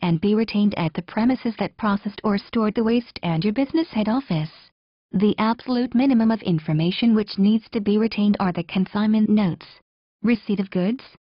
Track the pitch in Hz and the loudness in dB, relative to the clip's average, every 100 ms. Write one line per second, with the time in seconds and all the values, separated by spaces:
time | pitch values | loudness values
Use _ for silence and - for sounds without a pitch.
0 | 180 165 202 214 226 208 208 202 165 - | 0 0 2 0 0 0 0 0 -2 -4
1 | 170 - 233 262 240 220 196 - 214 202 | -6 -2 0 0 -4 -4 -6 -4 -2 -2
2 | 208 - - 202 - 233 214 208 226 233 | -4 -6 -2 -2 -2 -2 0 0 0 0
3 | 233 - 175 165 185 214 277 320 330 214 | -2 -6 -4 0 0 0 0 -2 -2 -2
4 | 214 240 269 160 156 - - _ _ _ | -2 -2 -2 -4 -4 -10 -20 _ _ _
5 | _ - 208 - 220 233 - 247 254 240 | _ 0 2 2 0 -2 -2 -2 0 2
6 | 277 247 226 220 - 165 156 156 165 185 | 2 4 2 0 0 -2 0 0 0 0
7 | 233 214 208 - 196 220 - 233 208 208 | 2 2 0 0 2 2 0 -4 0 2
8 | 226 - 208 202 190 175 170 - 185 208 | 0 0 2 2 0 -2 -4 -2 -2 0
9 | 214 220 214 214 196 - - - _ _ | 0 2 2 2 2 -2 -10 -20 _ _
10 | _ _ 208 233 - 196 190 185 180 254 | _ _ -2 0 0 -4 -2 -2 -2 -4
11 | - - | -10 -20